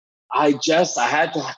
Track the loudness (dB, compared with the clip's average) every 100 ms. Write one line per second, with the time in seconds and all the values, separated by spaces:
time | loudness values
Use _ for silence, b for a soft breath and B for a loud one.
0 | _ _ _ 0 2 2 2 2 0 0
1 | 0 0 0 -2 -8